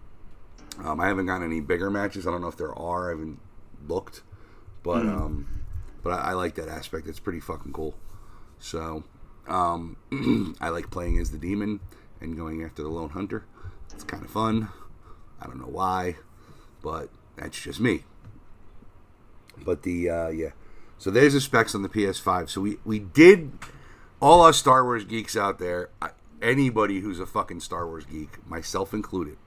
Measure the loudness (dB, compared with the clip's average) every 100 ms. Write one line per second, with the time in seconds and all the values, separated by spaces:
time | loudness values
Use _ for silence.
0 | -14 -16 -14 -14 -16 -18 -16 -10 -6 0
1 | 0 2 0 -2 -2 -4 0 0 0 0
2 | -2 -4 -4 -4 -6 -6 -8 -6 -4 -4
3 | -4 -6 -8 -12 -16 -18 -18 -16 -6 -6
4 | -6 -18 -20 -20 -20 -20 -18 -10 -2 0
5 | 0 0 -2 -4 -4 -4 -4 -6 -8 -8
6 | -4 -2 -2 0 -2 -4 -8 -10 -8 -10
7 | -8 -8 -6 -6 -8 -10 -8 -6 -8 -8
8 | -12 -14 -16 -18 -18 -16 -10 -8 -6 -10
9 | -12 -18 -20 -18 -4 0 2 0 -6 -12
10 | -8 -2 2 2 0 -6 -4 -4 -6 -6
11 | 0 2 2 -4 -4 -2 -2 -4 -8 -18
12 | -20 -14 -10 -8 -8 -8 -8 -8 -6 -6
13 | -6 -6 -6 -6 -10 -16 -16 -14 -14 -14
14 | -12 -12 -8 -2 0 0 -2 -10 -18 -18
15 | -20 -20 -18 -16 -14 -14 -10 -2 0 0
16 | -2 -6 -12 -20 -20 -20 -20 -12 -8 -8
17 | -10 -16 -20 -14 -12 -12 -12 0 2 2
18 | -2 -20 -20 -20 -20 -18 -18 -18 -18 -20
19 | -20 -20 -20 -20 -20 -8 -2 -2 0 0
20 | 0 0 -2 -2 -4 -8 -18 -16 -16 -6
21 | 2 8 8 6 4 4 4 0 -2 0
22 | 0 0 0 0 0 -2 -2 -4 -4 -4
23 | 0 10 12 12 8 -10 -16 -18 -20 -20
24 | -20 2 10 12 12 10 6 6 6 0
25 | -2 -6 -4 0 0 -2 -2 -4 -6 -8
26 | -10 -10 -20 -4 2 4 4 4 2 0
27 | -4 -6 -4 -4 -4 -6 -8 -6 -6 -8
28 | -12 -12 -12 -14 -12 -10 -4 -4 -2 -4
29 | -4 -4 -6 -10